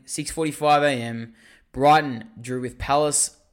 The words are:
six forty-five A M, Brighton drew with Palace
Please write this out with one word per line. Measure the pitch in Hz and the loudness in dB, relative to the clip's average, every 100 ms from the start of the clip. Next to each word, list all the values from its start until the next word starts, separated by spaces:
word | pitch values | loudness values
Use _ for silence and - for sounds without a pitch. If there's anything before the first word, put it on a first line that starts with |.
six | - - 151 | -12 -10 -8
forty-five | - 156 143 147 147 | -4 -4 0 2 4
A | 147 127 | 4 0
M, | 117 117 117 - _ _ _ | -4 -8 -12 -18 _ _ _
Brighton | 131 143 156 147 113 - - | 2 6 6 2 -8 -12 -16
drew | 120 127 | -10 -8
with | 123 - | -8 -8
Palace | - 143 151 143 - _ _ | -2 0 2 0 -2 _ _